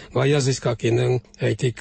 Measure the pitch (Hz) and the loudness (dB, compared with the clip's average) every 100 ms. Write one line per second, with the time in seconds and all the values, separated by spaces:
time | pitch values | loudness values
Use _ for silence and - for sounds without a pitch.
0 | - 123 135 147 131 127 123 117 117 120 | -6 0 2 2 2 0 -2 -2 0 2
1 | 123 123 - - 120 117 127 - | 2 0 -4 -4 -2 0 -2 -4